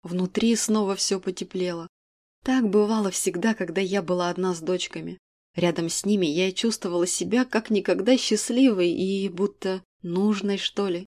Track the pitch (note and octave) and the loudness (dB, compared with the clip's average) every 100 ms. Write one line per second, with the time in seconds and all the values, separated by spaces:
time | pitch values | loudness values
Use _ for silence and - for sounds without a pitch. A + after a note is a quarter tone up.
0 | F3 F3+ F#3 - A3+ A3 - G#3+ G3 G3 | -4 -2 -2 0 2 2 2 2 2 -2
1 | - F#3+ F#3+ F#3 F#3 F#3 F3+ E3+ E3 _ | -2 -2 -4 -8 -8 -4 -4 -6 -12 _
2 | _ _ _ _ - C4 A3 G3+ G#3 A3 | _ _ _ _ 0 2 4 4 2 0
3 | G3+ - G3 F3 A3 A3 F3 E3+ F#3+ G3 | 0 -2 -2 0 0 0 -2 -2 -2 -2
4 | E3+ F3+ F3 F3 F#3 E3+ D#3+ F3+ - E3 | 0 0 0 -2 -2 -2 -2 -2 -4 -8
5 | E3 F#3 _ _ _ - F3 E3+ E3 - | -12 -14 _ _ _ -2 0 0 -2 -2
6 | G3 G#3 E3+ D#3 F#3 F#3 A#3 A3 G3 F3 | 0 2 2 2 0 0 -2 -2 -2 0
7 | F3+ - F3+ A3+ B3 B3+ A3+ G#3 - F3+ | 0 -2 0 0 2 -2 0 0 2 0
8 | G3 B3+ - G#3+ - A#3+ C4+ G3 F3 - | 4 2 2 -2 0 4 4 6 2 0
9 | F#3+ G3 F#3+ F3 G3+ - F#3+ F#3+ _ _ | -2 -2 -4 -2 -4 -2 -6 -6 _ _
10 | F3+ F3 G#3 G3+ G3+ G3 - - G3 F3 | -4 0 2 2 0 -2 -2 -2 -2 -4
11 | G3 | -8